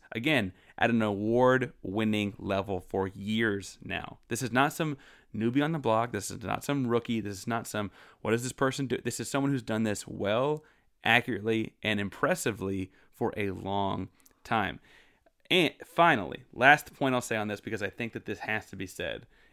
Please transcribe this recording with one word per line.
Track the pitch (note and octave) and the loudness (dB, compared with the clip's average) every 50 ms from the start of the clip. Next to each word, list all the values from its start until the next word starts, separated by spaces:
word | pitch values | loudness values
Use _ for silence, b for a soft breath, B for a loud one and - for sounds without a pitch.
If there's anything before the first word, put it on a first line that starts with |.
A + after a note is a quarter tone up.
| b b - | b b -6
again, | A2+ A#2+ D#3 D#3 B2+ G2+ F#2 - b b b b b | -2 0 2 2 2 2 0 -4 b b b b b
at | - A#2 | 2 4
an | A#2 A2+ A2 | 4 4 2
award-winning | G#2+ G2+ G2 G#2 A2 A2+ B2 B2+ B2+ B2+ B2+ B2 A#2+ - _ - F#2 F#2+ A2 A2 A2 G#2+ G#2 G#2 G2+ G2 - | 2 0 0 0 2 4 6 6 6 6 6 4 0 -6 _ -8 -4 0 0 2 2 2 2 0 0 -2 -4
level | F#2+ F#2+ G2 G2 F#2+ G2+ G2 F2+ | -4 -2 0 0 0 -2 -4 -6
for | - - - G2 F#2+ F#2+ | -4 -4 -2 -2 -2 -2
years | - G2+ G2 G#2 A2 A2 A#2 A2 G2+ G2+ F#2+ - - - - | -4 -6 -4 -2 0 2 2 2 2 0 -4 -8 -14 -14 -10
now. | F#2 F#2 E2+ - - - - _ - | -8 -6 -6 -8 -8 -14 -14 _ -6
This | A#2 A2 C3 | -6 -4 -2
is | A2+ A2+ | 0 2
not | B2+ C#3 D#3+ - | 4 2 2 2
some | - E3 D#3 C#3 - B B B B B B - | -2 -4 -4 -4 -8 B B B B B B -6
newbie | G#2+ A2 A#2 A#2+ C#3+ D3 | -2 -2 0 2 2 0
on | D#3 E3 | 0 0
the | D#3 | -2
block. | B2 A2 A2 A2 A#2 B2 A#2+ | 0 2 2 2 2 0 -2
This | G#2 F#2 - | -6 -6 -6
is | G2+ G#2 F#2+ | -8 -8 -4
not | F#2 G#2 - - | -4 -4 -4 -2
some | - C#3+ C#3+ B2+ | -2 0 0 2
rookie. | A#2 A#2 A#2 A#2 - A#2 A2+ | 2 2 2 2 0 -2 -2
This | G2 G2+ G2+ F#2+ | -2 -4 -8 -8
is | - | -6
not | A#2+ A#2 A#2 G2 | -4 -4 -4 -4
some, | - - G#2+ G#2 F#2 B B B B B B B | -6 -6 -6 -6 -6 B B B B B B B
"What | A2 | 0
does | A2+ A#2 B2 | 0 0 0
this | B2+ - | -2 -2
person | - C#3 C3 B2 - C#3 | 0 0 0 0 0 -2
do?" | A#2+ A#2+ - | -2 -2 -2
This | - A#2+ - - | -2 -4 -4 -4
is | A#2 - | -6 -4
someone | - C#3 C#3 C#3 C#3 | -2 0 0 2 0
who's | B2+ A2+ | 0 -2
done | - A2 A2 A2+ | -2 0 2 2
this | G#2+ G2+ - - | 2 0 -2 -4
well, | - G2+ G2 G2+ G2 G#2+ A#2 C3 D3 D3+ D#3 b b b b b b b _ - | -10 -8 -4 0 0 2 2 2 0 -2 -2 b b b b b b b _ 2
accurately, | A2 A2+ A#2+ A#2 - A2 F#2+ G#2 A2+ A2+ A2+ A2 - - _ - | 4 4 4 4 2 -4 -4 0 0 0 0 0 -4 -6 _ -4
and | G#2+ G#2+ G#2 | -2 -2 0
impressively | G2+ F#2+ - - - C#3 F3+ - - B2+ G#2 G#2+ F#2 F#2+ G2 F#2+ F#2+ - b b b b b | -2 -4 -4 -2 0 0 0 0 -2 -2 -2 -2 -4 -4 -4 -4 -6 -8 b b b b b
for | - A#2 A2 - | -4 -4 -4 -2
a | A2 G#2 G2 | -2 -4 -4
long | F#2 F#2+ G2 G2 G2+ G2+ G2 G2 G2 G2 F#2+ - _ b b b _ _ - | -4 -6 -6 -4 -2 0 0 0 -2 -4 -6 -8 _ b b b _ _ -6
time. | - A#2+ A2 G2 E2+ - - b b b b b b b b b b _ _ _ - | -2 0 0 0 0 -4 -8 b b b b b b b b b b _ _ _ 2
And | - F#3 E3 - - - - | 4 4 4 4 2 -2 -18
finally, | - - - E3+ E3+ D3+ A2 F2+ C2+ - - - _ - | -4 2 4 6 6 6 4 2 -2 -6 -10 -12 _ -2
last | - B2 C3+ D3 C#3+ - - - | 4 4 4 4 4 -2 -6 -6
point | - C#3 C3 B2+ | -2 0 0 0
I'll | B2 | 0
say | - - A2+ | -2 -2 -4
on | A2 G#2 G#2 | -2 -2 -4
this, | G#2 - | -4 -6
because | - - A2+ G2+ G#2 | -8 -8 -6 -6 -6
I | F#2 | -6
think | - - A#2 A2+ - | -6 -6 -8 -6 -8
that | A2+ - | -8 -8
this | - G#2 - | -8 -8 -8
has | - - G#2+ G#2+ - | -4 -4 -4 -4 -6
to | - - | -8 -12
be | F#2+ G2 | -10 -10
said, | F#2 - - F2 D2 A1+ - - - b b b b | -10 -8 -6 -6 -6 -6 -6 -10 -16 b b b b